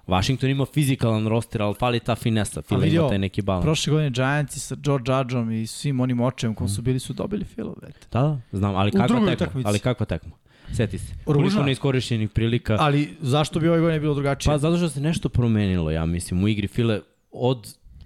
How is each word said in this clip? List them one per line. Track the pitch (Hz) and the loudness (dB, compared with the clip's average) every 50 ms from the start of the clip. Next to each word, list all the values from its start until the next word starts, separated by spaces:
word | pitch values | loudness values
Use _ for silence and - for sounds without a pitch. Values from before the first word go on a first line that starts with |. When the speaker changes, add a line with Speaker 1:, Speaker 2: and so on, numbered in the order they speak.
| - | -6
Speaker 1:
Washington | - 92 92 - - 131 123 127 131 | -2 0 0 0 0 -2 0 0 -2
ima | 139 139 135 | 0 0 -2
fizikalan | - - 156 147 131 135 - - 113 110 107 107 | -2 0 0 2 2 2 2 2 0 0 0 0
roster, | 110 113 117 - - - 110 | 0 0 0 -2 -2 -4 -2
ali | 104 104 101 | -2 -2 -2
fali | - 131 123 120 117 | 0 0 0 0 -2
ta | - - 113 | -2 -2 -4
finesa. | - - 120 110 110 101 - - 78 | 0 0 0 2 2 0 -2 -4 -10
Philly | - - - | -4 -2 0
Speaker 2:
Ali | 127 135 | 2 2
vidi | 160 156 | 2 4
Speaker 1:
ima | 170 | 2
Speaker 2:
ovo, | 156 131 | 2 2
Speaker 1:
taj | 101 98 | 0 0
neki | 98 92 - 107 | -2 -2 -2 -4
balans. | 98 98 95 90 - | -2 0 0 0 2
Speaker 2:
prošle | 151 160 - - 143 | 0 0 0 0 0
godine | 147 156 151 139 | 0 2 0 0
Giantsi | 117 127 131 135 143 151 143 - - 139 | 0 0 0 0 0 0 -2 -4 -6 -12
sa | - - 135 | -10 -10 -10
Joe | 147 143 147 139 131 | -6 -2 0 0 0
Judgeom | 113 135 131 135 135 120 127 123 113 113 113 | 0 0 0 0 0 0 -2 -2 -2 -2 -2
i | 110 110 | -4 -4
svim | 110 - - - 143 135 123 | -6 -8 -6 -4 -2 0 0
onim | 127 127 127 120 | 0 0 0 0
očem | 120 131 - - - 113 104 | 0 0 0 -2 -2 -2 -2
kom | - 92 | -2 -4
su | 98 101 | -4 -4
Speaker 1:
Mhm. | 101 117 | -2 0
Speaker 2:
bili | 127 127 131 | 0 0 -2
su | - - - | -2 -6 -6
dobili | - - 98 104 98 92 | -6 -6 -4 -4 -6 -6
Philly, | - - - - 80 - | -8 -10 -10 -10 -10 -10
brate. | - - - - - - - | -12 -16 -20 -20 -20 -16 -4
Speaker 1:
Da, | - 113 | 0 0
da, | 139 156 151 127 - - | 2 2 0 -2 -6 -6
znam, | - 98 101 101 95 | -2 -2 0 0 2
ali | 92 98 104 | 2 2 2
Speaker 2:
U | |
Speaker 1:
kakva | 196 196 - - | 4 2 4 4
Speaker 2:
drugoj | 240 240 208 | 4 4 4
Speaker 1:
tekma, | 180 156 - 175 | 2 2 0 -2
Speaker 2:
utakmici. | 160 - 131 123 | -2 -2 -4 -2
Speaker 1:
ali | 104 104 104 | 0 0 0
kakva | - 127 120 - 107 | 0 0 0 0 -2
tekma? | - 90 82 - - - _ _ _ _ _ - - | -4 -4 -6 -6 -12 -20 _ _ _ _ _ -14 -8
Sjeti | - - 110 87 95 | -4 -2 -2 -2 -2
se. | 85 - - - | -8 -10 -10 -12
Speaker 2:
Ružna. | - - - 147 143 | -10 -4 0 2 2
Speaker 1:
Koliko | 165 196 196 214 143 | 2 2 2 2 2
neiskorišćenih | 143 131 - - 139 127 127 - - 120 110 107 104 | 0 0 0 0 0 0 0 0 0 -2 -2 -2 0
prilika. | - 110 113 117 120 117 - - 107 101 | 0 0 2 2 0 0 0 0 2 2
Speaker 2:
Ali | 156 147 143 143 147 - - - | 4 4 4 2 0 -2 -6 -6
zašto | 160 127 139 151 151 - - 170 | -2 0 2 2 0 0 0 0
bi | 156 | 2
ove | 165 170 165 | 4 4 4
godine | 165 165 160 156 | 4 2 2 0
bilo | 147 156 143 | 0 0 0
drugačije? | 143 139 139 139 139 - 143 | 0 0 0 -2 0 2 2
Speaker 1:
Pa | 151 | 2
zato | 143 147 165 170 | 2 2 2 2
što | 175 175 160 | 2 2 0
se | 131 139 | -2 0
nešto | 139 160 170 - - - | 0 0 0 0 -2 -2
promenilo, | - 123 120 117 110 107 104 95 92 90 80 78 | 0 2 2 4 4 4 4 2 2 2 2 0
ja | 78 80 80 | 0 0 0
mislim, | 82 85 87 - - 92 90 98 | 0 -2 -2 -2 -2 0 0 2
u | |
igri | 107 110 101 101 | 2 2 0 -2
File | 95 - - 117 113 107 90 - _ _ _ _ _ | -2 -2 0 0 0 0 -2 -4 _ _ _ _ _
od | - - 127 127 131 117 - - - _ _ - - - - | -8 -2 0 0 0 -2 -6 -18 -20 _ _ -20 -20 -20 -20